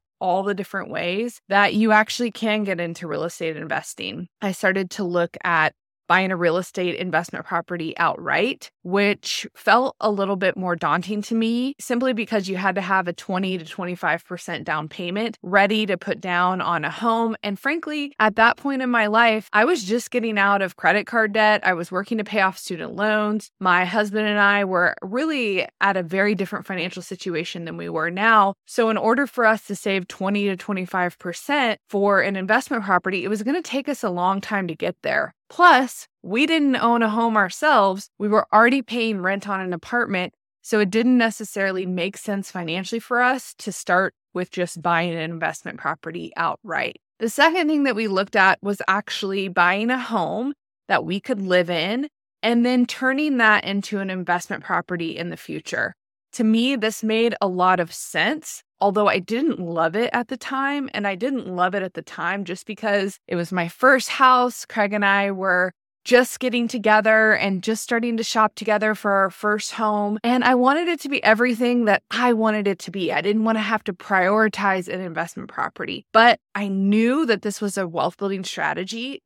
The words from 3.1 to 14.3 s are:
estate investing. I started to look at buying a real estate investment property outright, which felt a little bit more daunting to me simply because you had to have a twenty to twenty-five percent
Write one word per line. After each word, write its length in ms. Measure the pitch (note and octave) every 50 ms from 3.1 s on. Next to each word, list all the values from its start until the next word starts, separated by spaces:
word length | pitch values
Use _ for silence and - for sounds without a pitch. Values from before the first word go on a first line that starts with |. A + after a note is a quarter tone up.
| D3 D3 D#3
estate 340 | E3+ - - F3 D#3+ D#3
investing. 680 | D3+ D#3 D#3 - C#3+ - - - - - F#2+ G#2 D#3 F3+ - _ _
I 120 | - G3
started 400 | F3+ - - F#3+ F#3+ G3 F#3+ F3+
to 120 | - - G3+
look 320 | F3 F3 F3 E3+ E3+ - - -
at 300 | F3 E3+ D#3+ D#3 D3+ - _ _ _ _ _ _
buying 220 | - E3 F#3 F#3+ F#3
a 60 | F#3+
real 220 | E3+ F3 E3+ D#3+
estate 360 | F3+ F3+ - - G3 F3+ F3+ E3
investment 500 | - F#3+ F#3 D#3+ D#3+ E3+ - - - -
property 520 | - F#3 E3+ - - F3+ E3+ D#3+ D#3+ -
outright, 720 | - E3+ D#3 - - E3+ D3 C#3 D#3 G3+ B3+ - - - - _ _ -
which 640 | F3+ F#3 G3 G3+ G3+ G3+ - - - - - - - -
felt 400 | - - - G3+ A#3+ C4 C4+ - -
a 100 | - A3
little 240 | G#3 G3 G3 F#3+ G3+
bit 220 | F3+ G3 F#3 -
more 180 | - F#3 F3+ F3
daunting 460 | E3 - D#3 D3 F3 E3+ F3+ G#3+ G#3
to 120 | G#3 - A3+
me 400 | A3+ A3+ A3+ A#3 A#3+ B3+ C4+ C#4 -
simply 320 | - - B3 A#3+ B3+ C4
because 380 | B3+ G#3 A#3 - A3+ G#3 F#3+ F#3
you 80 | F#3+
had 180 | F3+ F#3+ G3 F#3
to 60 | G3
have 260 | F#3 F3+ G3 F#3+ F#3
a 60 | F3 F3
twenty 440 | - - - F#3+ F#3 G3 F#3 F#3
to 60 | F3+ D#3+
twenty-five 600 | D#3 - - F#3 F3 F3+ F3 - E3 D#3 E3+ -
percent 400 | -